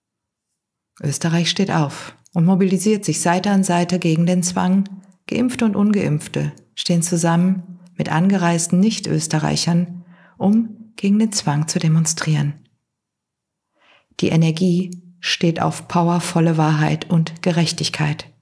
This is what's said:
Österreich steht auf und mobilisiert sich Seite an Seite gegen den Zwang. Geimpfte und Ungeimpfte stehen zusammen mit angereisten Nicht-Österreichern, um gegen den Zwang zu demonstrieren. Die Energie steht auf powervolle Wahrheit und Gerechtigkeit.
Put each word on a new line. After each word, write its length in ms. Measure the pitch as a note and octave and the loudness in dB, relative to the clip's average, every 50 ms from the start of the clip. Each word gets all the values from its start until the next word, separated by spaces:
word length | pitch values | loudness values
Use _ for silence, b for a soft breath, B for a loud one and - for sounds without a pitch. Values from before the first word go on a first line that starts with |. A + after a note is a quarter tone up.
| _ _ _ _ _ _ _ _ _ _ _ _ _ _ _ _ _ _ _ - | _ _ _ _ _ _ _ _ _ _ _ _ _ _ _ _ _ _ _ -8
Österreich 480 | - D3 C#3 - - E3 D#3+ E3+ E3+ D#3+ | -6 -6 -4 -2 -2 0 0 0 0 0
steht 220 | - - G3 G3 | 0 -2 -2 0
auf 440 | - E3 D3+ C#3+ - - - - - _ _ _ - | 0 0 0 -2 -4 -8 -14 -16 -20 _ _ _ -2
und 120 | F3 E3 | 2 2
mobilisiert 600 | F3 F#3+ F3 G3 F#3 G3 F#3 F#3 G#3+ G#3+ G3+ G#3 | 4 4 4 2 2 2 2 2 2 0 0 0
sich 160 | - D3+ - | -2 -4 -2
Seite 300 | - F3 E3+ F#3 F3+ G#3 | 0 0 0 0 0 2
an 120 | G3+ F#3+ F#3+ | 2 2 2
Seite 360 | F#3+ F3 F3 F3 F3 F#3 F3+ | 2 2 0 0 0 0 0
gegen 260 | - E3+ D#3+ D#3+ E3+ | 0 0 2 2 2
den 160 | E3+ F3+ F3+ | 2 2 0
Zwang. 480 | F3 F3+ - F#3 F3+ F3+ F#3 G3 G3 - B B B B B B _ | 0 -2 -2 0 0 2 2 2 0 -2 B B B B B B _
Geimpfte 360 | - - - B3 B3 B3 - A#3 | -6 -2 -2 -2 -2 0 0 0
und 120 | A3 G3 | 0 2
Ungeimpfte 760 | G3+ G3+ G#3 G#3+ G3+ - - D3 D3+ - - - C#3+ D3 D3 - - - _ _ | 2 2 2 2 0 0 0 -2 -2 -4 -4 -6 -4 -4 -4 -6 -10 -18 _ _
stehen 300 | - - - F3 E3+ E3 | -8 -4 0 0 0 0
zusammen 760 | - F3+ E3+ E3+ E3+ E3 E3+ F3+ F#3 F#3+ F#3 - - - - - - _ | 0 0 0 0 2 2 2 2 2 0 -2 -4 -10 -16 -20 -20 -12 _
mit 140 | - - - | -8 -4 -2
angereisten 680 | D3 D#3 F3 G3 G3+ F#3 F3 E3+ E3+ E3+ E3+ - - F3 | 0 0 2 2 2 2 2 0 0 0 -2 0 2 2
Nicht-Österreichern, 1200 | F#3+ A3+ A3 - - - D3+ D#3 D#3 - - D#3 D3 D3 D3 D3+ - E3+ E3+ E3+ F3+ - B B B B B B B B B | 2 2 0 -2 -4 -2 -2 -2 -2 -2 -2 0 0 0 0 0 0 0 0 0 0 -2 B B B B B B B B B
um 540 | B - G3 G#3+ A3+ A#3 A3 - - - - _ | B 0 2 2 2 2 -2 -6 -16 -20 -20 _
gegen 240 | - - G3 G3+ G#3+ | -4 0 2 2 2
den 120 | A3 A3 | 2 0
Zwang 360 | G#3+ - - D#3+ C#3+ D3 D#3 | -2 -2 -2 0 0 0 0
zu 100 | - - | -2 -2
demonstrieren. 880 | F3 D#3 D#3+ D#3+ D#3+ E3 - - - - D#3+ D#3 D3 D3 D3 D3 - _ _ _ _ _ _ _ _ _ _ _ _ _ _ _ _ _ _ _ _ _ _ b b b b b b b b b - | 0 2 2 4 4 2 0 -2 -2 -2 0 0 0 0 -2 -4 -8 _ _ _ _ _ _ _ _ _ _ _ _ _ _ _ _ _ _ _ _ _ _ b b b b b b b b b -4
Die 80 | - - | -2 0
Energie 720 | - D#3+ E3 D#3+ D#3+ D#3+ F#3 F#3 E3+ F3 F#3+ F3+ - - - - - _ | 2 2 2 2 2 0 0 0 0 0 -2 -4 -8 -16 -18 -20 -18 _
steht 420 | - - - - - E3+ E3 - | -6 -6 -4 0 0 0 0 0
auf 260 | - D#3+ D#3+ - - | -2 -4 -4 -6 -6
powervolle 680 | - - F3 E3+ E3+ F3 F3 E3 - - E3+ D#3+ E3+ E3 | -4 -2 0 0 2 0 -2 -2 -2 0 2 2 2 2
Wahrheit 520 | D#3 D#3 D3+ D#3 D3+ D#3 D3+ D#3 D#3 - - | 2 2 2 2 2 2 0 0 -2 -2 0
und 320 | F3+ E3 E3 - - - | 0 0 0 0 -4 -6
Gerechtigkeit. 920 | - F#3 E3+ E3+ E3+ D#3+ - - D#3 - - - D#3 D3 D3 - - - _ _ | -4 -2 0 0 0 0 -2 -4 -6 -4 -4 -2 -2 -2 -4 -6 -10 -18 _ _